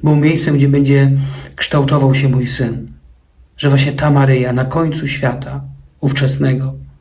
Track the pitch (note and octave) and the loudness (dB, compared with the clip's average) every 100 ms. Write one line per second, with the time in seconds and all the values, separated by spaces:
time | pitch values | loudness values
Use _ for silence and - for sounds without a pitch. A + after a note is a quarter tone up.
0 | D3+ D3 D3 D#3+ - C#3+ C#3 C#3+ C#3 C#3 | 2 2 2 0 0 2 2 2 4 4
1 | C#3 C3+ C3+ - - - - D3 C#3 D3 | 4 2 -2 -8 -16 -10 -2 0 2 2
2 | C3+ C3+ C#3 B2 A#2+ - A#2+ A2 - - | 2 2 2 0 -2 -4 -4 -4 -10 -18
3 | - - _ _ _ _ C#3+ C#3 C#3 C#3 | -20 -20 _ _ _ _ 0 2 2 0
4 | D3+ C#3+ C3+ C3 B2+ B2 C3 E3 D#3+ - | 2 2 4 2 2 -2 -2 -2 -2 -2
5 | C#3 - C3 A#2+ - C#3 - - - _ | -6 -4 -4 -4 -8 -10 -12 -18 -20 _
6 | C#3 C3+ C3+ - C#3 C3 - - - - | -4 0 -2 0 -2 0 -4 -8 -16 -20